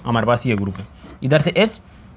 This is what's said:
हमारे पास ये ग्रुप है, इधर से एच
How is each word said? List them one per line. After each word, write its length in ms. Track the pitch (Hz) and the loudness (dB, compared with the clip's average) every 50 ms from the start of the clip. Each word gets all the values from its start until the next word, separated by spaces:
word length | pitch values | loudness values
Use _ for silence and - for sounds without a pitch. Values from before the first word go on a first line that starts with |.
| - | -6
हमारे 220 | 120 117 117 110 113 | -2 0 0 2 2
पास 180 | 120 117 - | 2 2 0
ये 100 | 131 113 | 0 -2
ग्रुप 200 | 101 98 98 92 | -2 -2 -4 -6
है, 120 | - 98 - - - - - - - - | -8 -12 -16 -18 -20 -20 -20 -14 -8 -2
इधर 180 | 131 143 156 | 0 2 2
से 120 | - 175 165 - | 2 2 2 2
एच 240 | 208 226 - - - - - - - - - | 2 2 0 -6 -16 -20 -20 -20 -20 -20 -20